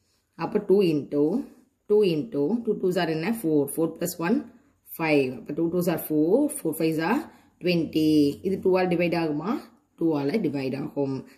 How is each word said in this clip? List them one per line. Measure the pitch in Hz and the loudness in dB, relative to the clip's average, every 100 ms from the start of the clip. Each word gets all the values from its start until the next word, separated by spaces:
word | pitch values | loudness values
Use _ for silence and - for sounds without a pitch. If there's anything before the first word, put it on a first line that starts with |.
| _ _ _ - | _ _ _ -10
அப்போ | 165 214 - | -4 -2 2
two | 202 180 | 4 4
into, | 151 - 147 151 233 - - _ _ - | 0 -2 0 0 0 -6 -16 _ _ 0
two | 208 196 | 2 4
into, | 156 - 143 147 240 226 | 0 -2 -2 0 -2 -2
two | - | -2
twos | 185 180 | 0 0
are | 165 156 | 0 -2
என்ன? | 180 226 | -2 -2
four, | 160 151 139 | 0 0 0
four | - 165 - | -2 -2 -2
plus | 175 - 170 | -6 -2 0
one, | 277 - - _ _ - - | 0 -2 -16 _ _ -16 -4
five. | 160 147 127 127 | 2 2 2 -4
அப்போ | - 151 | -8 -2
two | 170 | -2
twos | 180 180 | 0 0
are | 156 - | -2 0
four, | 151 156 247 294 - | 2 4 4 2 -2
four | 165 151 | -6 -2
fives | 160 160 165 | -2 0 0
are | 277 - - _ - | -2 -4 -16 _ -6
twenty. | 180 175 147 156 156 151 143 147 196 | -2 0 0 0 4 4 4 0 -4
இது | 190 185 | 0 2
டூவால் | 185 180 | 2 2
divide | 170 175 170 | 2 0 0
ஆகுமா? | 160 147 175 302 - _ _ - | -2 -2 -4 -6 -8 _ _ -4
டூவால் | 165 147 139 226 160 | 0 0 0 0 -2
divide | 139 131 135 | -2 -4 -4
ஆகும். | 147 - 139 131 - | -6 -4 -4 -4 -8